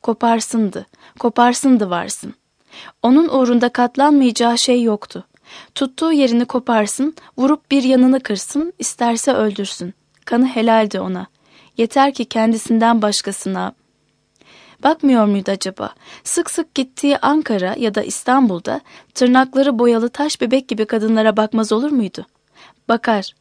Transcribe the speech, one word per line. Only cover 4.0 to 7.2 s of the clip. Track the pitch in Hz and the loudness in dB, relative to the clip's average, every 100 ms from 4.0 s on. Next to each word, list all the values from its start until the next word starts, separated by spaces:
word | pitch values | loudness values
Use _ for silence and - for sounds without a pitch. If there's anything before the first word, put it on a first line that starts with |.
| 294 285 254 226 233 240 | 4 4 2 2 0 0
şey | - 247 | 0 2
yoktu. | 233 208 - 180 - _ _ - - | 2 -2 -6 -18 -18 _ _ -20 -16
Tuttuğu | - 269 - 320 | -6 -6 -2 0
yerini | 311 262 233 | 2 2 2
koparsın, | 247 247 247 226 208 - 285 - | 0 -4 0 0 0 -2 -6 -6